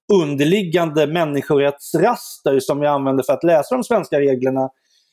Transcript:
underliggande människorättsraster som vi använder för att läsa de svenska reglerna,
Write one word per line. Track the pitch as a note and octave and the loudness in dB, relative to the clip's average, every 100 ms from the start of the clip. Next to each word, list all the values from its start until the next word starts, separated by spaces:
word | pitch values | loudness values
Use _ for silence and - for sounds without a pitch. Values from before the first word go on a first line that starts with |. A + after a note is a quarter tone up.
| - | 0
underliggande | G3+ D3+ C#3+ D3 G3+ F3+ F3 E3 D3+ D3 | 2 2 0 2 2 0 0 0 0 0
människorättsraster | E3+ D#3 C#3+ - D3 C#3+ C#3 - - A3 A#3 - - - C#3 | 0 -2 -2 0 2 0 -2 -4 0 0 0 -6 -6 0 0
som | C3 C#3+ | 0 -2
vi | D3 | 0
använder | C#3+ C3+ C3+ | 0 0 -2
för | B2+ | 0
att | C3+ | 0
läsa | E3+ E3 C#3+ B3+ | 2 2 0 -4
de | |
svenska | A3+ A3 D#3+ D3 | -2 -2 0 0
reglerna, | C#3 B2+ C3 C3 C3 _ _ _ _ | 0 0 -2 -2 -4 _ _ _ _